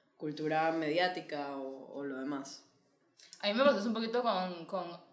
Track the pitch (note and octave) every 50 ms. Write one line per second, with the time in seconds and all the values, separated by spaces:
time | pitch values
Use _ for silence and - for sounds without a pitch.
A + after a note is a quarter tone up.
0 | _ _ _ _ - D3+ C#3+ D3+ D#3 D3+ D#3 D#3 D#3+ E3 D#3+ E3 D#3+ D3+ D#3 F3
1 | F#3 F3+ F3+ E3+ D#3 - D3+ D3 C#3+ C#3 C#3 C3+ C3+ C3+ C3+ C3+ C3 - - C#3
2 | C#3+ C#3 C3+ C3 C3+ C#3+ D3 C3+ C#3 - - - - _ _ _ _ _ _ _
3 | _ _ _ - - - - - - G3+ G#3 B3 C#4 C#4+ C4+ G3+ G3+ A#3 A3 A3+
4 | A3+ A3+ A#3 B3 A#3+ A#3 G3 F#3 F#3 F#3 F3 E3+ E3 - G3+ F#3 F3 E3+ E3+ E3+
5 | - -